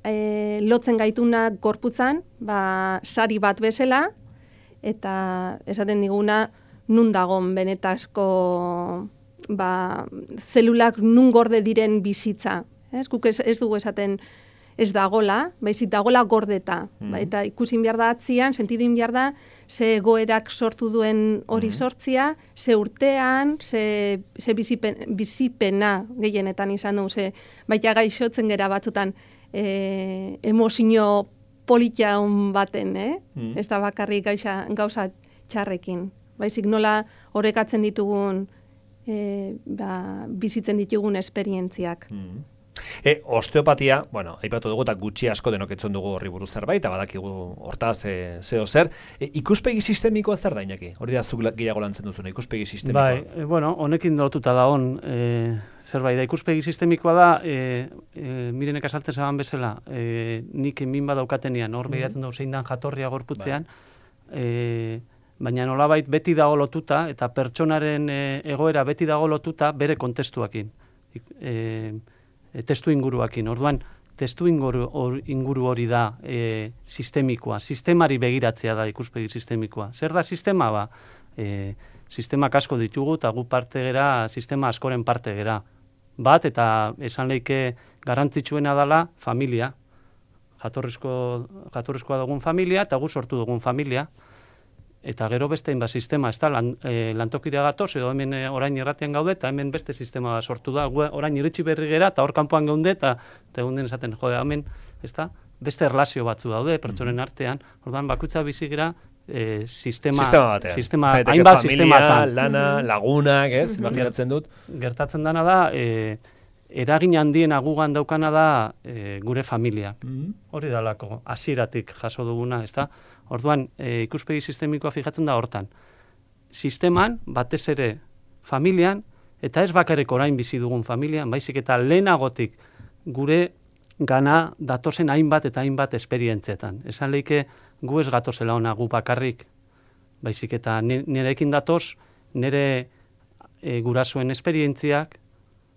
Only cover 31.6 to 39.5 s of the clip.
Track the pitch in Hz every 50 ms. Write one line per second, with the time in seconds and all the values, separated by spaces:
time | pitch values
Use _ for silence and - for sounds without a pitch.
31.6 | - - 247 240 240 233 233 - 220 208 202 202 208 208 202 202 202 202 196 202
32.6 | 196 196 - 196 202 185 185 190 196 247 320 381 - - - 233 233 220 233 -
33.6 | 208 - 220 202 202 202 196 - 202 202 208 202 180 208 208 202 - 208 190 196
34.6 | - - 208 208 208 208 - 226 196 190 - _ _ _ _ _ - - - 214
35.6 | 202 202 190 175 - 190 180 175 185 190 - - - - _ - 208 214 208 233
36.6 | 196 208 220 220 214 214 214 214 214 - - - - - - - 202 214 214 226
37.6 | 214 214 240 214 214 214 208 220 202 202 208 202 202 196 190 190 196 - - -
38.6 | - _ _ _ _ _ _ - - 240 214 208 208 202 202 202 196 196